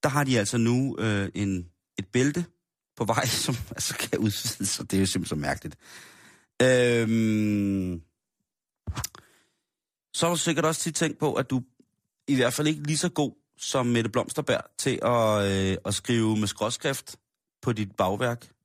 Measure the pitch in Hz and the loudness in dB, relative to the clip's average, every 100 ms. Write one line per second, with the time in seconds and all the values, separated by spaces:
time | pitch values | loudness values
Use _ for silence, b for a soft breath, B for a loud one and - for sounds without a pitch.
0 | 151 139 139 123 101 123 117 123 135 - | 0 0 2 2 2 2 2 2 0 -2
1 | 110 104 98 95 101 92 87 _ _ - | -2 0 -2 -2 -2 -2 -6 _ _ -10
2 | 101 123 135 151 170 _ _ _ _ - | -2 2 2 0 -6 _ _ _ _ -6
3 | 107 110 - - - 123 - - - - | -2 0 0 -2 -2 -4 -6 -6 -6 -4
4 | - - 107 101 - - 101 - - 95 | -4 0 0 -2 -6 -4 -4 -4 -2 0
5 | 95 98 - 78 143 - 156 - B B | 2 0 -4 -4 -4 -4 -8 -14 B B
6 | B B B B B _ 127 127 123 120 | B B B B B _ 4 6 4 4
7 | 113 113 113 107 107 104 101 98 92 87 | 2 2 2 2 2 2 2 0 -2 -6
8 | 82 _ _ _ _ _ _ _ - - | -10 _ _ _ _ _ _ _ -10 -8
9 | - - B B B B _ _ _ _ | -8 -12 B B B B _ _ _ _
10 | _ - 170 170 - 156 160 160 - 151 | _ -2 0 0 0 2 0 0 -4 0
11 | 160 - 151 - 135 131 123 _ _ _ | -2 0 -2 0 0 -2 -4 _ _ _
12 | _ _ - 139 120 - 151 156 147 156 | _ _ 0 2 2 2 0 -2 -2 -2
13 | 180 - 139 - _ _ - 139 120 120 | -2 0 -2 -4 _ _ -4 0 2 2
14 | 110 120 104 - 143 113 - - - - | 2 -2 -2 -4 0 -2 -2 -6 -2 0
15 | - 120 110 107 101 98 95 92 - 101 | 2 2 4 4 2 2 0 0 -2 -6
16 | - 120 110 107 101 - 107 117 147 135 | 0 2 2 2 -2 -2 -4 -2 -4 -6
17 | - - _ _ _ _ - 110 104 - | -10 -20 _ _ _ _ -4 -2 -4 0
18 | 92 104 123 120 - _ | 0 0 -2 -4 -10 _